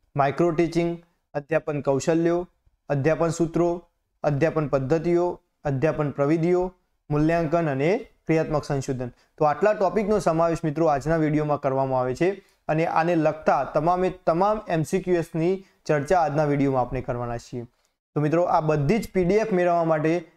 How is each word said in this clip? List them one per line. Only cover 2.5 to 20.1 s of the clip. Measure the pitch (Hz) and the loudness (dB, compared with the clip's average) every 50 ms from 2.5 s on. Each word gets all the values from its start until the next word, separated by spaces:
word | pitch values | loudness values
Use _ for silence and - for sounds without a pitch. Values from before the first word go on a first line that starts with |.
| _ _ _ _ _ _ _ _ | _ _ _ _ _ _ _ _
અધ્યાપન | 147 143 127 156 156 147 165 165 | -2 0 2 0 2 2 0 -2
સૂત્રો, | 160 - 175 160 165 165 170 175 170 180 - _ _ _ _ _ _ _ - | 0 0 -2 0 0 0 0 0 0 -4 -8 _ _ _ _ _ _ _ -2
અધ્યાપન | 151 147 135 156 160 156 156 151 135 | -2 0 2 0 0 0 0 -2 0
પદ્ધતિઓ, | 139 139 131 127 160 165 156 175 175 175 175 175 175 - _ _ _ _ _ | -2 -2 0 0 0 0 2 2 2 2 2 0 -4 -6 _ _ _ _ _
અધ્યાપન | 151 139 131 139 160 151 151 151 143 | -4 -2 0 0 0 0 0 -4 -4
પ્રવિધિઓ, | 127 - 139 143 160 170 160 175 180 180 180 185 - _ _ _ _ _ _ _ | -2 -2 0 2 2 2 2 2 2 2 0 -2 -6 _ _ _ _ _ _ _
મૂલ્યાંકન | 147 147 151 156 165 170 170 147 156 170 170 151 | 0 0 2 2 2 0 0 0 0 0 0 0
અને | 135 131 139 165 196 - 226 - _ _ _ | -2 0 0 0 0 0 -4 -10 _ _ _
ક્રિયાત્મક | - 160 160 160 160 156 147 131 | 0 0 0 0 0 -2 -4 -2
સંશોધન. | - 147 139 127 - 135 123 127 120 | -2 -4 -4 -4 -4 -6 -6 -6 -10
તો | - _ _ _ _ _ 156 | -12 _ _ _ _ _ 0
આટલા | 151 143 147 196 208 214 | 0 2 2 2 0 2
ટોપિકનો | - 202 175 170 208 220 185 214 202 | 2 0 0 0 0 0 0 0 0
સમાવેશ | 165 180 160 160 170 170 165 156 - | 2 0 2 2 2 0 0 0 -2
મિત્રો | 156 143 156 170 | -4 -2 0 2
આજના | 160 147 139 135 151 165 | 2 2 0 0 -2 0
વીડિયોમાં | 165 156 151 151 151 151 151 147 135 | 0 2 2 2 0 0 0 -2 -2
કરવામાં | - 139 135 135 135 135 131 127 | -2 -2 -2 0 -2 0 0 -2
આવે | 123 127 127 | -2 -2 -2
છે | - 165 185 202 196 - _ _ _ _ - | 0 0 0 0 -4 -10 _ _ _ _ -2
અને | 156 160 165 | -2 0 0
આને | 170 - 165 160 170 175 | 0 0 0 2 2 2
લગતા | 165 151 156 151 - - 214 180 151 135 | 2 2 0 -2 0 0 0 2 2 0
તમામે | - - 156 151 170 180 180 185 185 185 - _ | -2 -2 0 0 0 0 0 0 -2 -4 -2 _
તમામ | - 165 170 190 208 220 214 214 - | -2 0 2 2 0 0 -2 -4 -4
એમ | 180 160 156 | -4 -4 -2
સી | - - 190 | -2 -2 -4
ક્યુ | 165 180 180 | 0 0 0
એસની | 170 156 - - 165 160 175 190 190 190 _ _ _ _ | 0 0 -4 -4 -2 0 0 -2 -2 -6 _ _ _ _
ચર્ચા | - 156 147 135 - 190 180 | -2 -2 -2 0 0 2 2
આજના | 165 147 143 151 156 | 2 2 0 0 0
વીડિયોમાં | 147 143 143 139 139 131 131 120 | 2 2 2 2 2 2 0 -2
આપણે | 117 - 127 | -2 -4 -8
કરવાના | 120 - 127 120 120 120 117 117 | -6 -6 -6 -6 -6 -6 -8 -10
છીએ. | - - - 123 117 - _ _ _ _ _ _ _ _ _ | -10 -12 -12 -12 -12 -14 _ _ _ _ _ _ _ _ _
તો | 151 | -2
મિત્રો, | 147 151 151 165 175 | 0 2 2 2 2
આ | - - 170 | 2 2 0
બધી | 156 156 151 151 139 143 208 233 | 2 2 0 0 2 2 0 0
જ | - - - | 0 -2 -2
પી | 185 185 | 0 0
ડી | 170 202 | 2 2
એફ | 214 220 220 190 | 2 0 0 0
મેળવવા | 180 175 175 175 170 165 | 0 2 2 2 2 2
માટે | 165 160 156 147 160 | 0 0 0 0 0